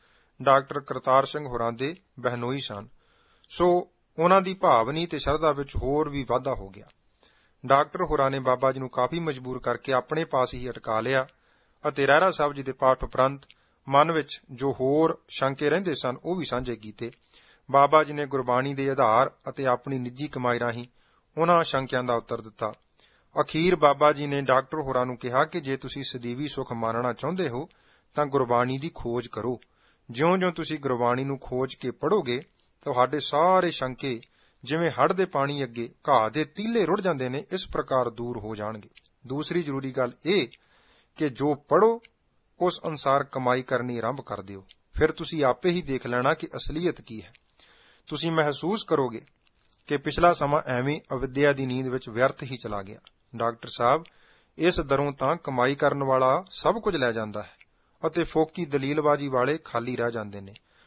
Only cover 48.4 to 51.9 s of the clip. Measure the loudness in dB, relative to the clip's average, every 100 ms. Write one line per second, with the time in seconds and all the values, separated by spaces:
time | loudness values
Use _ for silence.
48.4 | 0 0 -4 -4 0 0 0 -4 -14 _
49.4 | _ _ _ _ -6 -4 -4 2 4 4
50.4 | 2 0 0 -2 -2 -4 -6 -6 -4 2
51.4 | 2 2 -2 -4 -4